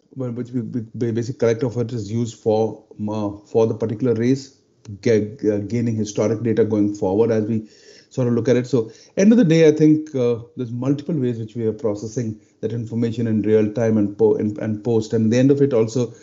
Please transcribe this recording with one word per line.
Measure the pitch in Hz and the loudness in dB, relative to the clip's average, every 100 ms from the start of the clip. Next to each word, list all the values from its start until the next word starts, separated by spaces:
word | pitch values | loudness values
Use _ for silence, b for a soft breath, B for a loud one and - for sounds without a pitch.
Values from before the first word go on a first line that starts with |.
| _ | _
well, | 131 127 | -10 -8
which | 120 117 | -8 -6
we, | 127 | -6
we, | 110 120 113 | -6 -8 -8
we | 113 117 | -4 -4
basically | 113 113 - | -2 -4 0
collect | 117 113 | 0 2
of | 127 120 | -2 -4
it | 113 | -4
is | 120 98 | -6 -6
used | 113 117 - | -4 -4 -4
for, | 117 107 110 107 _ - | -2 0 0 -4 _ -10
um, | 107 | -6
uh, | 107 104 98 - | -4 -6 -8 -4
for | 117 113 | 0 2
the | |
particular | 110 110 117 127 | 0 -4 -2 -2
race, | 113 120 135 - _ _ _ - 98 | 0 0 0 -4 _ _ _ -18 -6
ga-, | 123 110 104 - | 2 2 0 -2
ga-, | 104 104 | -2 -2
gaining | 101 120 117 | -2 -2 -2
historic | 110 107 - 107 110 | -2 -4 -2 0 0
data | 117 110 | 0 0
going | 107 107 104 | 2 2 0
forward | 104 98 98 117 | 0 0 2 2
as | 110 | 2
we | 107 113 B B B B B | 0 -4 B B B B B
sort | - 120 | -4 0
of | |
look | 117 110 | 0 2
at | 120 | 0
it. | 123 | 2
So, | 123 113 B B - | -2 -2 B B 2
end | 196 | 4
of | 233 | 6
the | |
day, | 185 165 160 | 6 6 6
I | |
think, | 156 156 151 - | 6 4 4 0
uh, | 131 120 117 120 - | -2 0 -2 -6 -10
there's | 117 | -8
multiple | 120 131 143 - | -4 -2 -2 -4
ways | 160 123 113 | -4 -2 -4
which | 110 | -8
we | 120 110 | -4 -4
are | |
processing | 107 113 101 113 135 113 104 b b | -2 -4 -4 -6 -6 -6 -8 b b
that | 110 | -8
information | 117 110 117 120 113 113 | -6 -6 -4 -4 -2 -2
in | 110 | 0
real | 101 107 107 | 2 2 2
time | 113 113 110 | 0 0 2
and | 104 101 | 0 2
po-, | 110 - | 2 2
and, | 104 104 | -2 -4
and | 110 107 | -6 -4
post. | 123 113 110 | -2 -2 0
And | 113 110 | 0 2
the | 120 | 4
end | 135 | 4
of | 139 | 4
it | 139 | 4
also, | 120 113 131 117 B | 2 0 -2 -4 B